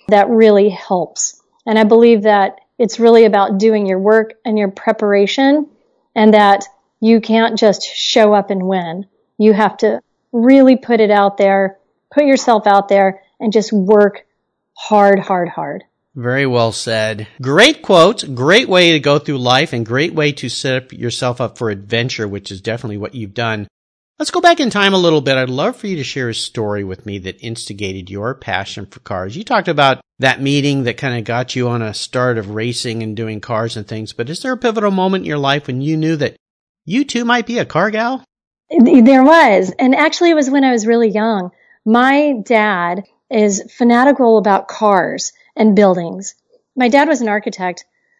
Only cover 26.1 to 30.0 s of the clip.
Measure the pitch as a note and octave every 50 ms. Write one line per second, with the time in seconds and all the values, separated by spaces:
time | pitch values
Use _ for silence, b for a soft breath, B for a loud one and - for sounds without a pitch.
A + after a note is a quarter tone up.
26.1 | - C#3 B2+ A#2 A2+ - - - - B2 A2 G#2 G#2 G2+ G2+ F#2+ F#2 - - G#2
27.1 | G2+ G2 F#2 F#2+ F2+ _ - A#2 A2+ - - - G#2+ G2+ G#2 F#2+ F#2+ G2 F2+ F#2+
28.1 | G2 G2 G#2 A#2+ C3 - - - F#2 F#2 G2 - - - G2 - - - _ -
29.1 | G2+ F#2 F#2 G2 A2+ F3 A3 - B3+ G#3 - F#3 D#3+ C#3+ C#3+ C3+ B2+ -